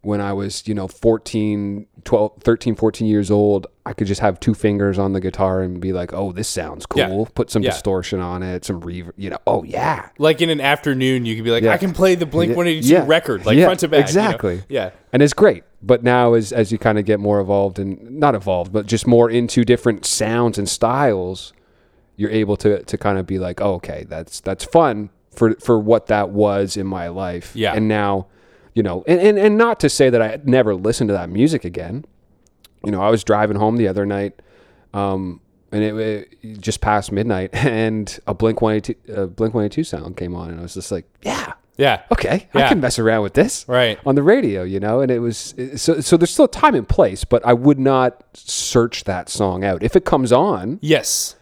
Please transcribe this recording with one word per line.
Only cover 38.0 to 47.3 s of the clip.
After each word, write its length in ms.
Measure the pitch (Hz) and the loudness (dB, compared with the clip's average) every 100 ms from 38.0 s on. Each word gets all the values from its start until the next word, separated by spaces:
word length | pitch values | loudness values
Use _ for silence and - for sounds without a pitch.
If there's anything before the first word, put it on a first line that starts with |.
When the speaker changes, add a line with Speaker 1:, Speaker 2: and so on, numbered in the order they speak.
| 101 - - | -6 -10 -10
Speaker 1:
a 80 | |
Blink 280 | 98 113 110 | -2 -2 0
one 120 | 113 | 0
eighty-two, 400 | 107 - - - | 0 -4 -10 -8
uh, 120 | 104 92 | -6 -6
Blink 280 | 95 113 | -2 -2
one 100 | 117 | 0
eighty-two 200 | 104 151 | -2 -4
song 300 | 165 76 - | -6 -8 -10
came 200 | 92 87 | -10 -10
on, 160 | 87 85 | -8 -10
and 80 | 82 | -12
I 20 | |
was 120 | 87 | -12
just 160 | 92 - | -12 -8
like, 120 | 95 - _ | -8 -10 _
"Yeah. 300 | - - - - _ - | -8 -8 -8 -16 _ 0
Speaker 2:
Yeah. 260 | 139 104 - | 0 0 -2
Speaker 1:
Okay, 360 | 233 - 170 - | -2 0 -4 -2
I 40 | 139 | 2
Speaker 2:
Yeah. 80 | 135 | 4
Speaker 1:
can 120 | 185 | 2
mess 180 | 127 120 | 0 0
around 220 | 110 110 | 2 2
with 100 | 101 | 0
this." 300 | 135 220 - - | 2 0 -2 -2
Speaker 2:
Right. 320 | 123 120 104 143 | 2 2 0 0
Speaker 1:
On 80 | |
the 80 | 139 | 2
radio, 400 | 147 254 180 95 | 4 4 2 -2
you 160 | 90 95 | -4 -4
know, 220 | 104 120 | 0 0
and 100 | 131 | 0
it 80 | 120 | 0
was, 360 | 117 110 - - 131 | -2 -6 -12 -12 -10
so, 260 | 139 - 165 | -4 0 0
so 160 | - 170 | 2 2
there's 140 | 175 | 4
still 160 | - 285 | 4 2
time 280 | - 311 180 | 4 2 2
and 120 | 104 | 0
place, 360 | - 127 98 | 2 2 0
but 200 | - | 0